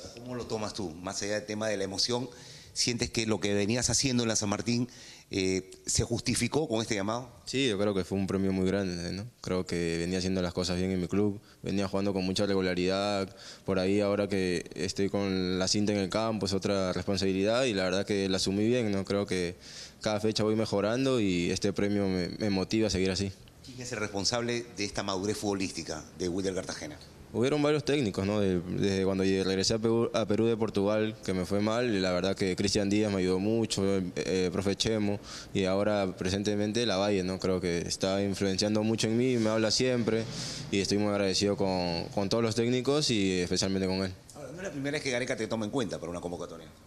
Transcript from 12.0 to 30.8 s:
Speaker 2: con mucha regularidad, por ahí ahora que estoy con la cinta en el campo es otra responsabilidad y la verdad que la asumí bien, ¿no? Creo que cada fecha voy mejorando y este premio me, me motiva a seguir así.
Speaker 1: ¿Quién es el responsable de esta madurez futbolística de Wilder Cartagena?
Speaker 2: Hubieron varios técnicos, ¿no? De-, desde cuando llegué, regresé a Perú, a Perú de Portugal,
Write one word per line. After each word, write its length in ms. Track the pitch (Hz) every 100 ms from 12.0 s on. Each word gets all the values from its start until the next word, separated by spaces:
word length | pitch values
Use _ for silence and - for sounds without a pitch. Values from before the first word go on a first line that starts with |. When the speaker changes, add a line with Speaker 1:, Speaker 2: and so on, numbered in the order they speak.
| 101
Speaker 2:
con 100 | 95
mucha 220 | 92 95 101
regularidad, 880 | 98 92 90 90 95 101 101 95 - - - -
por 140 | 95
ahí 200 | 92 101
ahora 280 | 101 101 101
que 400 | 98 92 87 - -
estoy 340 | 92 - 98
con 480 | 101 98 95 90 92
la 100 | 92
cinta 240 | 107 101
en 60 | 104
el 120 | 92
campo 360 | 107 113 107 95
es 80 |
otra 400 | 95 98 98 92
responsabilidad 720 | 87 90 95 98 95 101 117 135
y 80 |
la 100 | 98
verdad 220 | 92 92 98
que 240 | 101 98
la 80 | 92
asumí 300 | 98 98 110
bien, 240 | 123 110
¿no? 140 | 98 92
Creo 200 | 98 101
que 300 | 92 87 90 - - - -
cada 180 | 113 107
fecha 240 | 110 107
voy 120 | 107 110
mejorando 640 | 107 98 101 123 135 127
y 300 | 101 87 87
este 240 | 92 104
premio 340 | 92 101 104 98
me, 220 | 92 87 -
me 120 | 107
motiva 360 | 95 90 110 107
a 40 |
seguir 180 | 90 95
así. 220 | 92 98 - - - -
Speaker 1:
¿Quién 160 | 123
es 100 | 123
el 80 | 113
responsable 640 | 104 98 92 120 120 120 - -
de 80 | 104
esta 160 | -
madurez 360 | 101 95 101 104
futbolística 640 | 104 101 95 - 76 78 - -
de 100 | 92
Wilder 240 | 92 95
Cartagena? 460 | 90 - - 78 73 - - - 110
Speaker 2:
Hubieron 280 | 127 151
varios 200 | 147 151
técnicos, 440 | 135 147 110 92 98
¿no? 120 | 107
De-, 180 | 98 90
desde 460 | 90 95 98 95 95
cuando 180 | 95
llegué, 200 | 95 95
regresé 300 | 92 95 95
a 60 | 113
Perú, 280 | 113 117 117
a 140 | 110 101
Perú 180 | 104 113
de 100 | 110
Portugal, 600 | 110 101